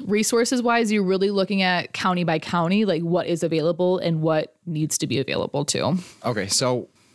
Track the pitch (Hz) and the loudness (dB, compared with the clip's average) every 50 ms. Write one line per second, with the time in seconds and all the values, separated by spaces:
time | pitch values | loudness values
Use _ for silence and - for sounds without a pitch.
0 | - 185 208 214 220 - - 233 240 233 277 247 226 240 233 233 233 208 214 214 | -4 -2 0 0 2 2 2 2 2 2 0 0 2 2 2 2 2 2 2 2
1 | 196 180 190 190 190 202 202 196 190 185 208 190 190 180 180 175 151 - - - | 2 2 2 2 2 0 2 0 0 0 0 0 2 2 2 0 -2 -4 -6 -4
2 | - 190 180 180 175 165 165 160 - - - 175 165 165 190 208 220 196 175 156 | -2 0 0 0 0 0 0 -2 -2 -2 0 0 2 2 2 2 2 2 0 0
3 | 170 165 170 180 - - 170 165 175 165 160 160 147 170 175 156 180 180 185 180 | 0 0 0 0 0 0 -2 -2 -2 0 0 0 0 0 0 2 2 2 2 2
4 | - 170 165 156 156 160 160 156 - - _ _ _ 175 160 151 156 143 - - | 0 0 0 0 2 2 2 2 0 -2 _ _ _ -6 -4 -2 -2 -2 -2 -2
5 | - 143 - - 135 - 143 - - - - 143 147 - - - - 113 175 185 | -2 -2 -2 -2 -2 -2 -2 -2 -2 -2 -2 -2 -2 -2 -2 -2 0 0 0 -2
6 | - - - - - 117 120 107 92 95 - - 131 127 127 123 - - _ _ | -4 -8 -14 -8 -6 -4 -2 -2 -2 -2 -2 0 0 0 0 -2 -4 -8 _ _
7 | _ _ | _ _